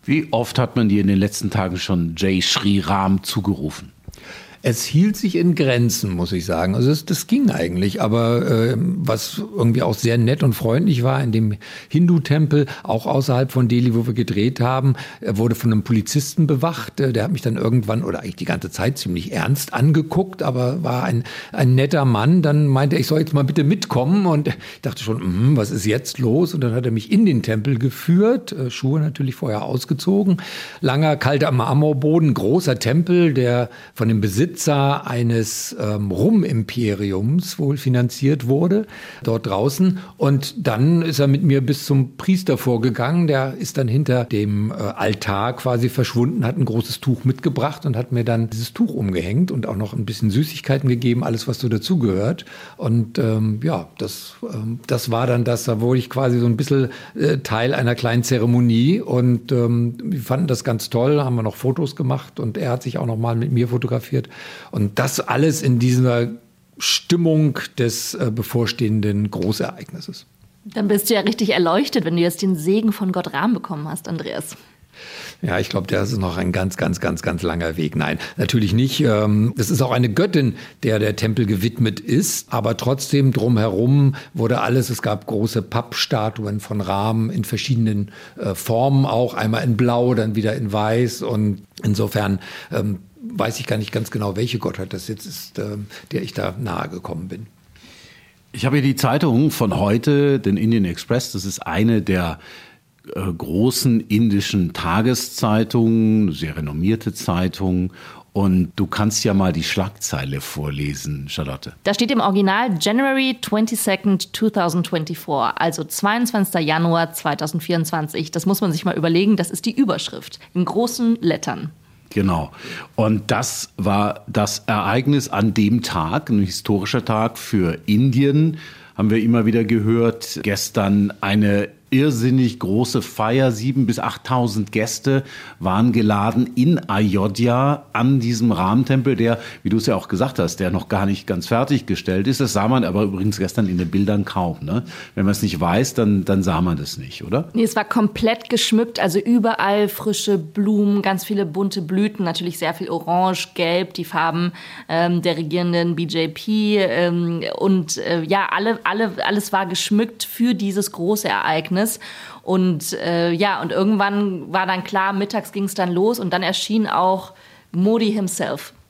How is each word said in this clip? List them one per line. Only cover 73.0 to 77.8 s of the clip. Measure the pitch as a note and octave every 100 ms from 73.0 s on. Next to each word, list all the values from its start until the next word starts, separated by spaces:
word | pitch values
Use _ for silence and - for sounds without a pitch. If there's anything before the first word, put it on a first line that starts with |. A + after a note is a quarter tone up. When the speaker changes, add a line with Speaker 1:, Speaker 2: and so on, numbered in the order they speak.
| F#3+
Speaker 3:
Gott | F#3 -
Ram | C#3 G#3 A3
bekommen | - D#3 D#3
hast, | D#3+ -
Andreas. | E3 - - - - - _ _ - - - - -
Speaker 2:
Ja, | - F2
ich | -
glaub, | G2+ F#2
das | G2 G2+
ist | G#2+
noch | F#2 F2
ein | F2+
ganz, | F2+ F#2 -
ganz, | E2+ F2
ganz, | F2+ E2
ganz | - E2+
langer | F2 E2 E2
Weg. | D#2+